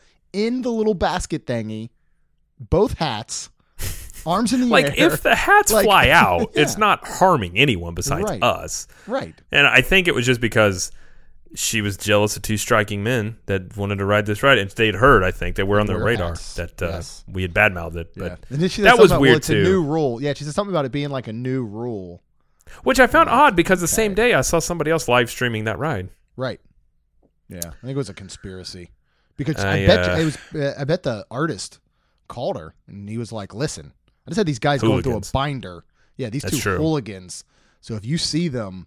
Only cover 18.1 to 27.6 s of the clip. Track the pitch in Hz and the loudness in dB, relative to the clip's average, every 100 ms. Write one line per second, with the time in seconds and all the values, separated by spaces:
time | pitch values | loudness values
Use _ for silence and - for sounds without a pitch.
18.1 | - 90 90 - 139 180 - 208 240 202 | -10 -10 -10 -8 -2 -2 2 6 8 8
19.1 | 170 135 135 147 147 165 190 147 160 143 | 8 6 4 2 2 2 2 0 0 -2
20.1 | 117 143 135 147 147 202 175 135 143 143 | -2 -4 -6 -6 -4 -2 -2 -2 -4 -4
21.1 | 135 113 110 127 131 113 107 120 107 90 | -6 -8 -8 -4 -4 -6 -8 -8 -8 -10
22.1 | 85 _ _ _ _ - - - 262 247 | -16 _ _ _ _ -20 -6 0 4 6
23.1 | 311 330 240 294 175 170 185 170 - 214 | 6 4 6 4 4 2 2 0 0 0
24.1 | 190 240 160 127 165 - 170 151 165 139 | 0 2 2 2 0 -2 -4 -2 -2 2
25.1 | 123 117 - 123 110 110 104 151 110 95 | 2 2 -2 -4 -4 -4 -4 -4 -6 -8
26.1 | - _ - 127 98 _ _ _ _ _ | -14 _ -10 -10 -10 _ _ _ _ _
27.1 | _ _ _ - 90 | _ _ _ -18 -14